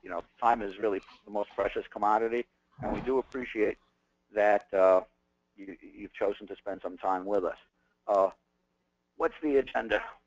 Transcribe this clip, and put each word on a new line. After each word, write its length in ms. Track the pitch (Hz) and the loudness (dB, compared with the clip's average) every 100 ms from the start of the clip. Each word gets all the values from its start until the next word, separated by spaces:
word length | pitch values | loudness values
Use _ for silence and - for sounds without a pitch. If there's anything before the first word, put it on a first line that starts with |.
you 60 | - | -8
know, 120 | 87 - _ | -10 -10 _
time 220 | 117 117 | 2 2
is 160 | 104 98 | 0 -4
really 220 | 110 98 - - | -2 -2 -6 -20
the 60 | - | -10
most 180 | 104 101 - | -6 -6 -2
precious 280 | 101 - - | -2 -2 -10
commodity, 560 | - 104 107 113 117 120 _ _ _ | -2 2 2 2 -2 -6 _ _ _
and 100 | 101 | -6
we 80 | 107 | -6
do 180 | - 131 | -2 -2
appreciate 600 | 123 135 123 113 101 - _ _ _ _ _ | -2 -8 -8 0 0 -2 _ _ _ _ _
that, 400 | 104 104 104 - | 2 4 4 0
uh, 280 | 98 92 92 92 _ _ _ _ _ | 4 6 6 2 _ _ _ _ _
you, 200 | 98 90 | -16 -16
you've 320 | 80 104 101 | -18 -16 -16
chosen 340 | - 101 101 98 | -4 -4 -4 -10
to 100 | 98 | -14
spend 240 | - 95 | -10 -10
some 140 | 92 87 | -10 -8
time 280 | 98 92 | -4 -4
with 200 | 95 104 | -2 -2
us. 120 | 87 - _ _ _ _ - | -2 -6 _ _ _ _ -2
Uh, 240 | 101 95 - _ _ _ _ _ _ _ _ | 2 2 -2 _ _ _ _ _ _ _ _
what's 180 | 160 - | -4 -2
the 140 | 156 139 | 2 2
agenda? 460 | 131 - 113 104 - - | 2 -4 -2 -2 -2 -16